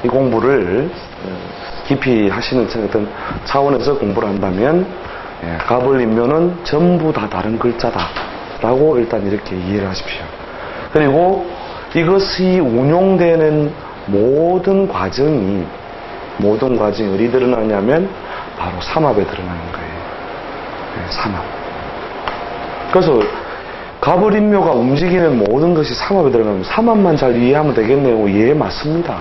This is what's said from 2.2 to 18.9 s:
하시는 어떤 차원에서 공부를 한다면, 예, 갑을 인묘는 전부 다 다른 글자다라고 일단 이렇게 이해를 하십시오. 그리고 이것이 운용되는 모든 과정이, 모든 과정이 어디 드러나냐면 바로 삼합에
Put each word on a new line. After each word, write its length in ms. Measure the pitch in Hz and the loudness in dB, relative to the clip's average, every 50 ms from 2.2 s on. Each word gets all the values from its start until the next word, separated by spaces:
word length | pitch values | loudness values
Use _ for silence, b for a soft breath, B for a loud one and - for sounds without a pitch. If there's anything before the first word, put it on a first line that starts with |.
| 104 98 | 4 2
하시는 380 | 92 104 120 - - 127 117 98 - 117 107 98 | 0 0 -4 -2 0 0 0 0 -2 -4 -4 0
어떤 200 | - 110 104 104 B B B B B B - | 0 0 -2 -2 B B B B B B -6
차원에서 520 | - - 139 139 143 143 120 110 101 107 104 | -2 0 2 2 2 2 2 2 0 0 0
공부를 320 | - 104 98 117 113 104 | 0 -2 0 0 -2 -2
한다면, 560 | 98 101 101 98 90 92 110 135 160 175 185 185 - B B B B B B B B B - | -2 -2 -2 -2 0 2 2 2 4 2 0 -2 -6 B B B B B B B B B -8
예, 140 | 85 85 82 | -8 -6 -6
갑을 420 | - - 117 123 127 131 139 131 | -2 0 0 2 2 2 2 2
인묘는 640 | 123 113 110 113 117 123 147 156 170 175 180 175 - | 2 2 2 2 2 2 2 2 2 0 0 -4 -6
전부 500 | - - 151 170 175 180 170 156 156 156 | -2 0 2 4 4 2 2 2 0 0
다 140 | - 104 101 | -2 -4 -4
다른 280 | - 90 92 107 113 113 | -4 -4 -4 -2 -2 0
글자다라고 1400 | 127 123 117 - - 117 113 101 87 - - - - - - - - - - - - 110 123 131 147 156 151 123 | 0 -2 -2 0 -2 -2 -2 -2 -6 -6 -6 -8 -10 -10 -10 -12 -12 -12 -12 -4 0 0 2 4 4 4 4 2
일단 280 | 117 110 - 110 101 101 | 2 0 0 -2 -2 -2
이렇게 280 | 98 104 - - 95 | -2 -4 -4 -6 -6
이해를 320 | 92 90 90 98 104 98 95 | -6 -4 -2 -2 -2 -2 -2
하십시오. 340 | 92 92 - - - - - - - - B B B B B B B B B B | -4 -6 -6 -8 -8 -8 -10 -12 -12 -14 B B B B B B B B B B
그리고 540 | - 156 151 160 160 180 175 180 196 185 180 B B B B B B B B B - | 2 2 4 4 4 4 4 4 2 0 -2 B B B B B B B B B -2
이것이 680 | 165 170 160 190 196 196 190 - - 185 185 185 185 | 0 2 4 4 2 2 0 -2 0 2 2 2 2
운용되는 1120 | 165 131 113 120 131 143 156 175 185 196 190 180 175 170 165 165 156 156 151 151 147 147 151 B B B B - - - | 2 2 2 2 2 4 4 4 4 4 4 4 4 4 4 4 4 2 2 2 0 -2 -4 B B B B -14 -8 -2
모든 800 | 101 98 104 123 135 147 165 170 180 180 180 190 196 196 196 185 | 0 2 2 2 2 2 2 2 0 0 2 2 2 2 2 0
과정이, 800 | - - 92 95 92 - 139 151 156 135 98 92 101 98 85 78 - - - - - - - - - - - - - - | -2 -4 -4 -4 -2 0 0 2 2 0 0 0 -2 -2 -4 -6 -8 -14 -14 -14 -14 -14 -14 -14 -14 -14 -14 -14 -6 0
모든 400 | 101 101 107 113 - 131 123 113 | 2 2 2 4 2 2 2 2
과정이 360 | 107 104 101 104 110 101 95 | 2 0 0 0 -2 -2 0
어디 180 | 98 110 120 | 2 0 2
드러나냐면 800 | 117 131 123 123 127 110 110 110 107 98 98 113 139 165 185 196 185 B B B B B B B - - | 2 2 2 2 2 2 0 0 0 0 2 2 2 2 2 0 -4 B B B B B B B -10 -8
바로 220 | 87 87 90 90 | -6 -6 -6 -6
삼합에 440 | 87 - | -8 -4